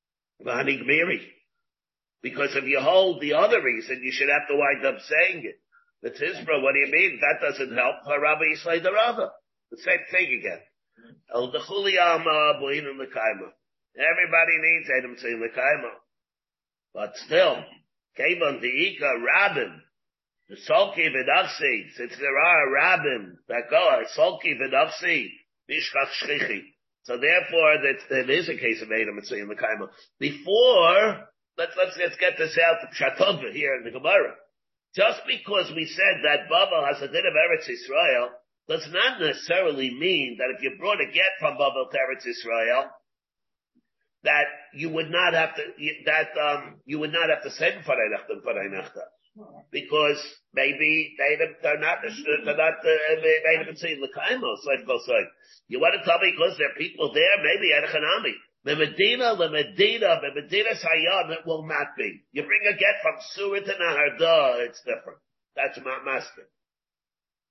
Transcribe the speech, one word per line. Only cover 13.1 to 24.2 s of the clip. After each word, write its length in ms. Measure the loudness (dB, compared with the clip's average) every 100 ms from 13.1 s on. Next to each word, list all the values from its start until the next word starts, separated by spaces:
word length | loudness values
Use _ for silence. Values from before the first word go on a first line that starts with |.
| -2 -2 -2 -10 _ _ _ _ -4
Everybody 640 | 0 2 2 2 2 2
needs 280 | 2 0 0 -2
Edom 200 | -2 -10
Tzin 240 | -8 -6
Lekaima. 520 | -6 -2 0 0 -2 -12 _ _ _ _ _ _ _ _ _
But 220 | -10 -10 -10 -2
still, 380 | 2 4 2 -8 -20 _ _ _ -4
Kevon 420 | -2 0 -2 -2
Deika 640 | -4 -2 -2 -2 -2 0
Rabin, 560 | 2 4 4 0 -6 -8 _ _ _ _ _ _ _
the 80 | -12 2
Solki 380 | 4 4 2 0
Vidachsi, 840 | 0 2 2 2 -2 -2 -2 -6 -12
since 180 | -12 -6
there 180 | -2 2
are 360 | 4 4 4
Rabin 640 | 2 2 2 0 -4 -8 -18 -8
that 220 | -6 0
go, 80 | 2
are 260 | 4 2 0
Solki 380 | 0